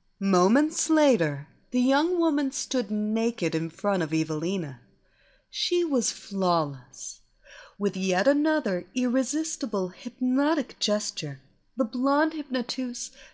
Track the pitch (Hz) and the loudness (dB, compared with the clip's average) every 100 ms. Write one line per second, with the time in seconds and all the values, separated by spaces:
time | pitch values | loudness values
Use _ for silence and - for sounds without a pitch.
0 | _ - 196 185 185 254 311 - - 311 | _ -4 2 6 6 6 2 0 2 4
1 | 294 214 156 139 147 _ _ 247 254 277 | 4 4 2 -4 -10 _ _ 0 2 4
2 | 339 349 330 294 269 - - 262 202 208 | 2 2 2 2 -2 -4 -4 -4 -2 -2
3 | 214 220 233 233 165 160 165 - 202 196 | -2 0 -2 -2 -2 -2 -4 -4 -2 0
4 | 156 160 156 156 165 196 147 123 _ _ | 0 0 -2 -2 -2 -4 -6 -10 _ _
5 | _ _ _ _ _ - - 349 330 262 | _ _ _ _ _ -8 -2 0 2 0
6 | 214 - - 196 185 170 147 135 - - | 0 -6 -8 -2 2 2 0 -6 -16 -16
7 | - - _ _ - - - - 202 190 | -16 -16 _ _ -20 -20 -18 -4 -4 -2
8 | 190 180 226 294 311 311 233 180 - 254 | 0 2 4 4 2 0 0 -4 -4 -2
9 | 247 254 254 302 320 - 240 202 185 - | 0 0 0 -2 -4 -6 -4 -2 -4 -6
10 | 240 - 254 262 285 320 240 - 202 208 | -12 -4 0 2 2 0 -4 -4 -2 0
11 | - - 147 135 _ _ _ - 226 247 | -4 -8 -10 -10 _ _ _ -4 -2 0
12 | 269 285 320 320 294 254 240 - 254 240 | 0 2 2 -2 -4 -4 -4 -6 -6 -6
13 | - - - | -12 -14 -20